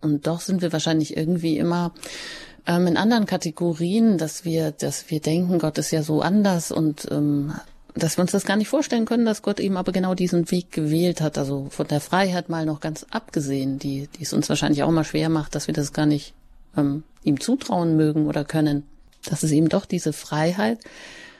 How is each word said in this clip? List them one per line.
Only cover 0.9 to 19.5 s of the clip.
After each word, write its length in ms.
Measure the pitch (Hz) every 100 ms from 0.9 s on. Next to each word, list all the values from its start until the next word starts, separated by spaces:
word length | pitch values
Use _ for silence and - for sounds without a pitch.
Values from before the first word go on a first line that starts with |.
| 160 151 -
irgendwie 420 | 160 175 165 151
immer, 340 | 170 175 170 - - - - - - - -
ähm, 200 | 175 180
in 100 | 165
anderen 300 | 214 240 208
Kategorien, 920 | 180 160 - 175 160 170 220 226 175
dass 260 | 156 -
wir, 260 | 165 160 156
dass 400 | 147 143 - -
wir 100 | 156
denken, 380 | 160 165 180 175
Gott 200 | 160 151
ist 120 | 151
ja 120 | 160
so 200 | 151 151
anders 480 | 151 214 202 175 -
und, 380 | - 156 147 -
ähm, 420 | 147 147 147 147 - - - -
dass 220 | - 160 -
wir 60 |
uns 100 | 180
das 140 | 202 -
gar 100 | 208
nicht 120 | 208
vorstellen 360 | 277 - 233
können, 220 | 226 233 226
dass 160 | 208
Gott 180 | 202 202
eben 160 | 196 185
aber 160 | 190
genau 220 | 190 185
diesen 360 | 185 180 175 165
Weg 200 | 180 -
gewählt 480 | - 151 160 175 165
hat. 160 | 156 147
Also 300 | 139 139 139
von 180 | - 147
der 120 | 147
Freiheit 480 | - 185 196 180 170
mal 160 | 165
noch 160 | 156 151
ganz 240 | 156 156 -
abgesehen, 680 | 226 - 165 139 139 135 135
die, 300 | 143 135 143 -
die 60 |
es 100 | 147
uns 160 | 151 -
wahrscheinlich 340 | 143 147 143
auch 60 | 151
immer 160 | 165
schwer 240 | 151 156 160
macht, 260 | 160 147
dass 120 | 147 -
wir 80 |
das 180 | 151 143
gar 140 | - 151
nicht, 260 | 147 - - - - - -
ähm, 260 | 143 147 - -
ihm 160 | 160 139
zutrauen 560 | - 262 - 180 170 156
mögen 320 | 151 156 151
oder 160 | 147
können. 400 | 143 160 151 143 - - - _ -
Dass 140 | 151
es 100 | 156